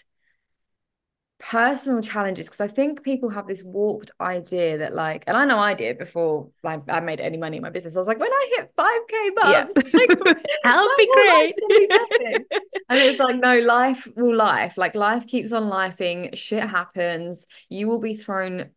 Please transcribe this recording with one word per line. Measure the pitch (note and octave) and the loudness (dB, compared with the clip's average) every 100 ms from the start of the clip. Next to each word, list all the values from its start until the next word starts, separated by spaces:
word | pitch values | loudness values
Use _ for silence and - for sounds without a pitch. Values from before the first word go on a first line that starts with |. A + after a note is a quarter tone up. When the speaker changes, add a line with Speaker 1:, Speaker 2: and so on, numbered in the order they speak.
| _ _ _ _ _ _ _ _ _ _ _ _ _ _ | _ _ _ _ _ _ _ _ _ _ _ _ _ _
Speaker 1:
personal | - A3+ B3 C#4 C#4 A#3+ | -6 0 0 0 -4 -4
challenges, | G#3+ G#3 G3 F3+ - | -4 -4 -4 -6 -10
'cause | - | -8
I | G#3 | -6
think | G#3+ C#4+ D4 | -2 -2 -2
people | C4+ C4 A#3+ | -6 -4 -4
have | G3+ G3 | -8 -10
this | F#3+ | -12
warped | F#3 G3 G#3 G#3 - - | -8 -4 -2 -4 -10 -8
idea | F3 F3+ F3 F3+ E3 D#3 | -6 -6 -6 -2 -2 -2
that, | D#3 | -6
like, | E3 D#3+ D#3 - | -4 -6 -6 -4
and | A3 | 0
I | C#4 | 2
know | A3 | 2
I | G#3 | 0
did | F#3+ A#2 - | -2 -4 -6
before | F3 E3+ E3 D3+ - _ | -8 -4 -2 -2 -8 _
I, | E3 D#3 C#3+ | -10 -8 -6
I | D#3+ | -4
made | E3+ D#3 | -4 -6
any | E3 D#3+ | -6 -6
money | D#3+ D#3 | -8 -10
in | |
my | E3 | -10
business. | F3+ E3+ F3+ | -10 -8 -4
I | |
was | F#3+ | -2
like, | A3+ | -2
"When | A#4 | -2
I | C5+ B4+ A#4 | -2 -2 -4
hit | - - | -4 0
five | F#4 A#4 A#4 | 0 0 -4
K | A4 G4+ G4 | -4 -2 2
Speaker 2:
Yeah. | - - - | 4 4 2
Speaker 1:
months, | D4 B3+ | -2 2
like, | E4 A#4+ F4 | 4 4 4
Speaker 2:
<laughs> | F4+ E4 - D5 A#3+ | 2 0 -2 -2 2
I'll | D4+ G#4 | 4 4
Speaker 1:
my | C#5 | 4
Speaker 2:
be | A4+ | 6
Speaker 1:
whole | C5+ G4+ | 6 8
life's | D#4+ D#4+ G4 | 6 4 0
Speaker 2:
great." | |
Speaker 1:
gonna | G#4+ | 4
be | G#4+ G4 | 6 6
perfect. | G4+ A#4 A4+ B3 A4 - F#4+ - F#4+ - | 4 2 -2 0 -4 -4 -6 -6 -10 0
And | C4 | 4
it's | C4+ C4+ | 4 4
like, | B3+ B3 | 0 2
no, | B3+ B3 | 4 4
life | A#3+ A#3+ C4 B3+ - A3+ | 4 4 2 -2 -8 0
will | A#3+ A3+ | 2 4
life. | G#3 B2 F3 - | 2 2 -2 -2
Like, | F#3 G#3 | -2 0
life | G#3 A#3 A#3 | 0 0 -2
keeps | B3+ A3 | -6 -2
on | A3+ | -4
lifing. | G#3 F#3+ F#3 F3+ F3+ F3 F3+ - | -2 -2 -4 -4 -6 -6 -10 -12
Shit | - G#3+ G#3+ | -6 -6 -4
happens. | F#3 F3+ F#3+ F3 E3 E3+ E3+ - - - | -4 -6 -4 -4 -4 -8 -14 -18 -20 -14
You | F#3+ G#3+ | -6 -4
will | A#3 | -4
be | A3 G#3+ | -4 -8
thrown | G#3+ F#3+ F#3 F3+ - | -8 -6 -6 -8 -12